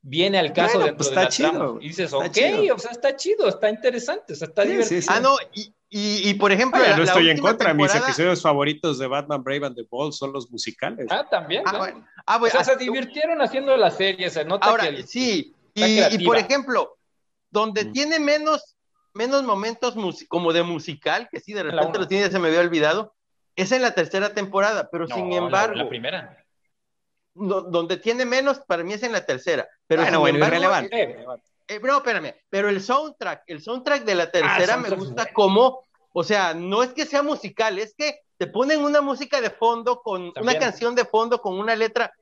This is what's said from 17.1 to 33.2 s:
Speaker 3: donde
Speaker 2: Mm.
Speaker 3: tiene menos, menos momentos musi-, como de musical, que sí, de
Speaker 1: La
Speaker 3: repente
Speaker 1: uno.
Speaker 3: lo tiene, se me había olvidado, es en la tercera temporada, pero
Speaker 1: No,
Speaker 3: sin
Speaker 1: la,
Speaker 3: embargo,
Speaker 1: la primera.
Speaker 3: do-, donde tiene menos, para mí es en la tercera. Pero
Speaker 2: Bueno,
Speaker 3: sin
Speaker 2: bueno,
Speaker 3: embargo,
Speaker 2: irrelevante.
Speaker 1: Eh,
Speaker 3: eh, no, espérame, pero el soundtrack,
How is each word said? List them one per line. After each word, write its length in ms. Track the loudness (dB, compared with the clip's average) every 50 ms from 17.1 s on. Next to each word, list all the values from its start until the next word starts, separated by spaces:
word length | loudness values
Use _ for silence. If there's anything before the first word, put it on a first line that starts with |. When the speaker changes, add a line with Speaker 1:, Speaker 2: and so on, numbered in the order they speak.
| _ _ _ _ _ _ _ _
Speaker 3:
donde 360 | -2 -2 -2 0 -2 -4 -4
Speaker 2:
Mm. 60 | -4 -2
Speaker 3:
tiene 280 | -4 -2 0 0 0
menos, 560 | 2 2 0 2 2 0 -2 -2 -2 _ _ _ _ _ _ _ _ _ _
menos 280 | -6 -4 0 0 0 2
momentos 540 | 0 -2 -2 -2 -6 -6 -4 -4 -4 -4
musi-, 320 | -4 -6 -6 -6 -8 -12 _
como 240 | -4 -2 0 2 2
de 100 | 2 0
musical, 680 | 0 -4 -8 -8 -10 -12 -8 -4 -2 -2 -2 -4 -8
que 100 | -14 -14
sí, 120 | -14 -10 -8
de 100 | -6 -6
Speaker 1:
La 80 | -4 0
Speaker 3:
repente 180 | 0 0 0 0 -4
Speaker 1:
uno. 20 | -2
Speaker 3:
lo 60 | -2
tiene, 220 | 0 0 0 0
se 80 | 0 0
me 100 | 0 2
había 120 | 4 4
olvidado, 540 | 2 2 2 2 2 2 2 0 -2 -8 _ _ _ _ _ _ _ _ _
es 160 | -4 -2 0 0
en 100 | 2 2
la 120 | 0 0
tercera 380 | 0 -2 0 0 -2 -2 -2 -2
temporada, 560 | -4 -6 -2 0 2 2 2 0 -2 -4 -6 -6
pero 160 | -8 -6 -6
Speaker 1:
No, 60 | -6
Speaker 3:
sin 140 | -6 -4 -2
Speaker 1:
la, 60 | -2 -2
Speaker 3:
embargo, 360 | -2 0 0 0 0 0 -2
Speaker 1:
la 140 | -4 -4 -4
primera. 560 | -6 -6 -8 -6 -8 -8 -10 -14 -20 _ _ _ _ _ _ _ _ _ _ _ _ _ _ _ _ _ _ _ _
Speaker 3:
do-, 280 | -8 -4 -2 -2 -2 -4
donde 340 | -2 -2 -2 0 0 -4
tiene 280 | -4 -2 -2 0 0 0
menos, 360 | 0 0 0 0 0 -2 -2
para 240 | -2 _ -2 -2 -2
mí 80 | -6 -8
es 100 | -6 -6
en 100 | -4 -4
la 120 | -4 -2
tercera. 420 | -2 -6 -4 -2 -2 -2 -2 -2 -6 _ _ _
Pero 160 | _ 2 2 4
Speaker 2:
Bueno, 140 | 4 4
Speaker 3:
sin 40 | 4
Speaker 2:
bueno, 160 | 4 4 4
Speaker 3:
embargo, 180 | 4 4 4 4
Speaker 2:
irrelevante. 460 | 2 2 2 2 2 0 -2 -2 -2 -2
Speaker 1:
Eh, 240 | -2 -4 -14 -14 -14 -14 -16 _ _ _ _ _ -14
Speaker 3:
eh, 120 | -14 -6 -2
no, 140 | 0 0
espérame, 380 | 0 0 0 -2 -2 -4 -8 -12 _ _ _
pero 180 | -2 0 0 0
el 140 | 0 -2 -2
soundtrack, 640 | 0 0 0 0 -4 -10 _